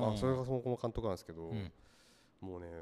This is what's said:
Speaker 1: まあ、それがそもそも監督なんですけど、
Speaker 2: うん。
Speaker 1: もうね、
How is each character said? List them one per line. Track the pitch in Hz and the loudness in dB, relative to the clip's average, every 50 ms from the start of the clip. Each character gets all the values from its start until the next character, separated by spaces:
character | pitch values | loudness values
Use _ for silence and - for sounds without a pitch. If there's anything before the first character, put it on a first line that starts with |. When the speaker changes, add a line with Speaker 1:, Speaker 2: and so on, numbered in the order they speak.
Speaker 1:
ま | 127 107 107 | 4 4 4
あ、 | |
そ | 104 120 | 4 4
れ | 131 131 | 4 4
が | 127 127 | 2 2
そ | 123 135 | 0 0
も | 127 120 | 0 2
そ | 127 | 0
も | 123 113 | 0 0
監 | - 117 113 | 0 -2 -2
督 | - 113 | 0 0
な | 110 92 | 0 0
ん | |
で | 87 | 0
す | - | -4
け | - 85 | -8 -10
ど、 | 82 82 80 | -8 -6 -4
Speaker 2:
う | 110 | -4
ん。 | 107 98 87 - - - - - - - - - - - - _ - | -4 -4 -6 -8 -12 -20 -20 -20 -20 -20 -20 -20 -20 -20 -20 _ -12
Speaker 1:
も | - 95 92 87 | -10 -8 -8 -6
う | |
ね、 | 87 85 85 82 | -8 -8 -8 -10